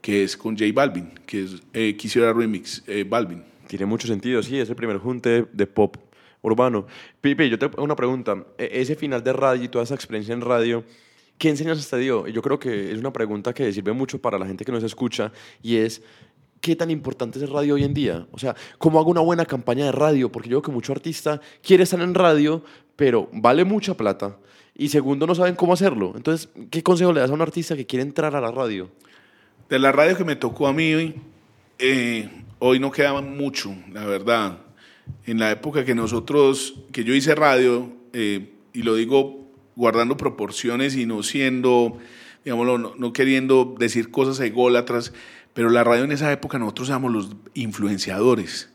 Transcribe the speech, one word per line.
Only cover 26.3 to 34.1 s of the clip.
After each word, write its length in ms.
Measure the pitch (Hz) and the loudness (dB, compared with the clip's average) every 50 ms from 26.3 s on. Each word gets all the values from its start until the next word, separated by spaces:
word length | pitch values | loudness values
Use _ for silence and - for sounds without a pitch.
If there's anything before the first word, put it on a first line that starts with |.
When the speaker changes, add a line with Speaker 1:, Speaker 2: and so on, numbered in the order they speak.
| 160 160 160 - _ - - - | -2 -2 -4 -12 _ -20 -18 -8
Speaker 2:
¿qué 120 | - 165 160 | -8 -4 2
consejo 300 | - 185 170 180 180 175 | 2 2 4 4 4 4
le 80 | 147 | 4
das 100 | 127 127 | 2 0
a 40 | 143 | 0
un 80 | 151 165 | 0 -2
artista 340 | 156 - 170 165 - 170 | -2 -4 -8 -6 -6 -6
que 80 | 139 127 | -8 -6
quiere 180 | - - 127 131 | -4 -4 -4 -4
entrar 320 | 143 139 165 156 156 139 | -4 -4 -2 -4 -2 -2
a 60 | 143 | -2
la 100 | 123 113 | -4 -4
radio? 380 | 117 131 131 117 107 95 92 95 - _ _ _ _ _ _ _ _ _ _ _ _ _ - _ | -4 -4 -4 -4 -4 -6 -8 -12 -16 _ _ _ _ _ _ _ _ _ _ _ _ _ -10 _
Speaker 1:
De 100 | - 131 | 0 2
la 140 | 135 139 131 | 4 4 6
radio 240 | 139 151 165 185 | 6 6 4 4
que 80 | 180 185 | 2 0
me 100 | 165 143 | -4 -2
tocó 320 | - - 139 123 - 147 | -2 -4 -6 -2 0 0
a 60 | 139 135 | 0 2
mí, 420 | 156 160 160 156 156 165 160 147 131 - - _ _ _ _ _ _ _ _ _ _ | 2 0 0 0 0 -2 -4 -8 -12 -18 -20 _ _ _ _ _ _ _ _ _ _
eh, 520 | 127 131 135 131 120 120 117 113 107 98 - - - - - _ | 2 2 2 2 0 -2 -2 -4 -6 -10 -14 -20 -20 -20 -14 _
hoy 220 | - 127 127 131 | 2 4 4 4
no 100 | 135 139 | 2 -2
queda 300 | 131 - 143 143 139 139 | 0 0 0 0 0 -2
mucho, 560 | 139 139 139 139 143 139 131 - - 101 98 92 90 95 90 | -6 -8 -6 -6 -6 -4 -4 -6 -10 -10 -12 -14 -16 -16 -14
la 140 | 104 104 | -10 -6
verdad. 540 | 104 | -4